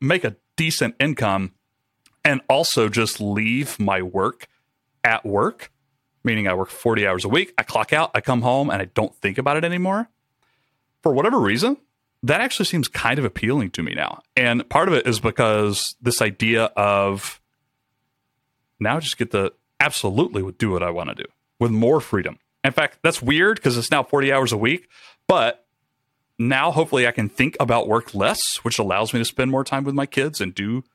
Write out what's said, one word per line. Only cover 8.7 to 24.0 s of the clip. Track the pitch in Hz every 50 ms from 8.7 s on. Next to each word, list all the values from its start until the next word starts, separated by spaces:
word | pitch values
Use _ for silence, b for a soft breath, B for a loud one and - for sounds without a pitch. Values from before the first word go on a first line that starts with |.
and | 87 98
I | 98
don't | 95 _ - 107 - -
think | _ - 98 95 135
about | 127 139 147
it | 156 160
anymore. | 170 175 180 180 190 196 214 233 - _ _ _ _ _ _ _ _ _ _ _ _ _ _ _ _ _ _
For | - 160
whatever | 135 135 151 220 254 240
reason, | 120 98 104 123 185 247 285 - _ _ _ _ _ _ _ _
that | - 120 147 185
actually | 240 254 - - 196
seems | - - 170 127 -
kind | - - - 113 127 147
of | 135
appealing | 104 - - - 110 135 147 110 87
to | - -
me | 82 - -
now. | 73 73 - - - _ _ _
And | 127 123 120 117 120 - -
part | - 143 170 190
of | 165
it | 135 -
is | 127 117 107
because | - 113 - - 123 110 107 107 107 104 101 - - - - _
this | 120 120 117 -
idea | 117 107 104 - 113 113 113 113 113 110 -
of | 104 101 101 101 101 98 98 98 98 - - - - _ _ _ _ _ _ _ _ _ _ _ _ _ _ _ _ _ _ _ _ _ _ _ _ _ _ _ _
now | 104 107 127
I | 160
just | 151 131 - -
get | - -
to | - 101 98 98 - _ _ _ _ _
absolutely | 139 147 143 - - 101 95 117 175 185 117 104 95 95
do | 90 _ - 104
what | 92 87
I | 87 87
wanna | 85 87 85 67 -
do | - - - _ _ _ _ _ _
with | 120 117
more | 113 110 113 120 151 151
freedom. | 123 - - 98 90 82 - - _ _ _ _
In | - 135
fact, | 131 - 151 - - _
that's | - 165 165 -
weird | 123 127 147 156 180 208 220 -
'cause | - 139 120
it's | 120 117 -
now | 156 143